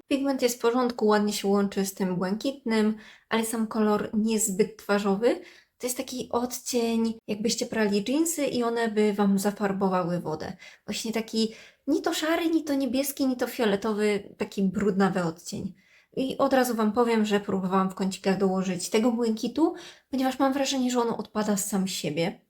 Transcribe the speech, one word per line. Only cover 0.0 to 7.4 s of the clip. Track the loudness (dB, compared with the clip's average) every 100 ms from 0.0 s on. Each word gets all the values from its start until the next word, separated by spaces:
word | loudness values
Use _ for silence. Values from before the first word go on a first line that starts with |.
| -2
Pigment | 0 0 0
jest | 0 2
w |
porządku, | 0 2 0 2 2
ładnie | 4 2
się | 0 2
łączy | 2 2 0 -4
z |
tym | -2 -2 -2
błękitnym, | -2 -2 -4 -4 -2 2 2 0 -10 -20 _
ale | -2 0
sam | -4 -2
kolor | 0 2 2 0
niezbyt | 0 0 0 0 0 -2 -2
twarzowy. | -2 0 2 2 2 0 -6 -20 _ _
To | -6
jest | -6
taki | -6 -8 -4
odcień, | -2 -2 -6 -4 -2 0 0 0 -4 -8
jakbyście | -4